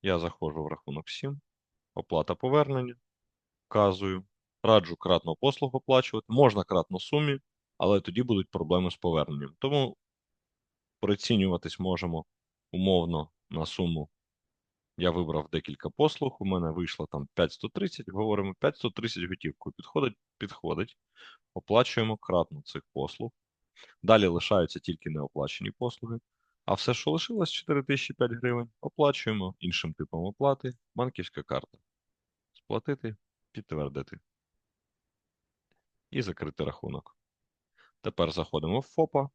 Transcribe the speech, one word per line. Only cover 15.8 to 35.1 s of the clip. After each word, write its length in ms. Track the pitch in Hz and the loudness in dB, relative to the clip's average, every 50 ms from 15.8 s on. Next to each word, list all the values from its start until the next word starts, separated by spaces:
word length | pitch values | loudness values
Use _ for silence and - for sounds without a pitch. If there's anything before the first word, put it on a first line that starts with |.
| - 78 | -10 -10
послуг, 480 | - - 147 156 - - 147 131 - - | -2 2 0 2 2 0 -4 -6 -4 -6
у 60 | 101 | -4
мене 260 | 98 95 90 87 80 | -2 -2 0 -2 -2
вийшло 360 | 78 87 87 82 - - 78 - | -2 -4 -4 -6 -6 -8 -8 -8
там 160 | - 73 71 - _ | -6 -8 -8 -6 _
п'ять 180 | - 87 82 | 0 0 0
сто 180 | - - - 110 | 0 -6 -12 -8
тридцять, 400 | _ - 196 180 - - 113 - | _ -4 -4 -4 -6 -8 -14 -10
говоримо, 440 | 92 98 107 110 104 101 98 98 92 _ | -4 -2 0 0 0 0 -2 -4 -4 _
п'ять 180 | - 143 143 - | 0 0 0 0
сто 120 | - 120 | -6 -6
тридцять 400 | - - 110 113 - 92 87 87 | -4 -4 -6 -6 -4 -4 -6 -6
готівкою. 440 | 92 - - 78 - _ - - - | -6 -6 -6 -8 -8 _ -14 -14 -14
Підходить? 440 | - - - - 151 143 123 104 _ _ _ _ _ | -14 -20 -4 -2 0 0 0 -2 _ _ _ _ _
Підходить. 600 | - 98 - - - 82 78 80 101 120 - _ _ _ _ _ - - - _ _ _ _ | -10 -10 -10 -8 -6 -4 -4 -4 -4 -6 -8 _ _ _ _ _ -20 -20 -20 _ _ _ _
Оплачуємо 640 | 92 - - 101 117 123 - - - 113 110 110 107 | -16 -4 2 4 4 4 4 2 0 0 0 -2 -4
кратно 440 | - - 90 87 82 - - 73 | -4 0 2 2 2 0 -4 -16
цих 220 | - - - 78 - _ _ | -16 -12 -12 -12 -14 _ _
послуг. 380 | 67 69 - - - 113 117 _ _ _ _ _ _ _ _ _ _ - - - _ - | -6 -6 -6 -6 -10 -10 -10 _ _ _ _ _ _ _ _ _ _ -20 -20 -20 _ 6
Далі 240 | 101 110 110 101 92 | 8 8 8 8 6
лишаються 520 | 85 85 - - 107 98 85 78 - 82 | 4 2 2 4 4 4 4 2 -2 -8
тільки 300 | _ - 85 78 - 85 | _ -6 -6 -6 -6 -8
неоплачені 640 | 78 76 71 67 _ 78 71 69 - - 95 101 | -6 -6 -6 -6 _ -4 -4 -4 -6 -8 -8 -10
послуги. 480 | 101 _ 123 123 - - - 113 117 117 _ _ _ _ _ _ _ _ _ | -8 _ -6 -6 -6 -8 -10 -10 -10 -10 _ _ _ _ _ _ _ _ _
А 80 | - - | -2 -2
все, 200 | - - - 117 | 0 2 -2 -2
що 180 | - - 156 | 0 0 -2
лишилось, 400 | 156 165 - - 240 214 175 156 | -2 -2 -2 -4 -2 -2 -2 -2
чотири 320 | - - - - 151 143 135 | -2 -8 -4 0 0 0 2
тисячі 300 | - 139 135 - - 135 | 0 -2 -2 -2 -6 -2
п'ять 180 | _ 131 120 | _ 0 -2
гривень, 380 | 117 117 120 123 120 120 120 117 _ _ | 0 -2 -2 0 0 0 -4 -6 _ _
оплачуємо 760 | - 143 _ - 151 143 143 - - 113 107 104 95 92 92 _ | -12 -10 _ 2 2 2 2 2 -2 -2 -2 -2 -2 -4 -6 _
іншим 340 | - 90 85 - - 80 78 | -6 -4 -4 -2 -4 -6 -6
типом 320 | _ 78 - - 80 85 | _ -8 -8 -6 -6 -6
оплати, 460 | 98 104 _ 139 139 135 135 - 131 120 _ _ _ _ | -6 -4 _ 0 0 0 0 -4 -12 -12 _ _ _ _
банківська 480 | - 123 127 - - 85 - _ - 73 | -4 -4 -4 -4 -8 -10 -10 _ -14 -8
карта. 340 | _ 69 65 - _ _ _ _ _ _ _ _ _ _ _ _ _ _ _ _ _ _ | _ -4 -4 -4 _ _ _ _ _ _ _ _ _ _ _ _ _ _ _ _ _ _
Сплатити, 600 | _ _ _ 107 113 - - 143 - - 113 107 _ _ _ _ _ _ _ | _ _ _ -6 -6 -4 -4 -8 -6 -6 -10 -10 _ _ _ _ _ _ _
підтвердити. 680 | _ - 104 _ 82 78 73 69 69 71 67 - - - _ _ _ _ _ _ _ _ _ _ _ _ _ _ _ _ _ _ | _ -16 -12 _ -6 -6 -6 -4 -6 -8 -10 -10 -14 -20 _ _ _ _ _ _ _ _ _ _ _ _ _ _ _ _ _ _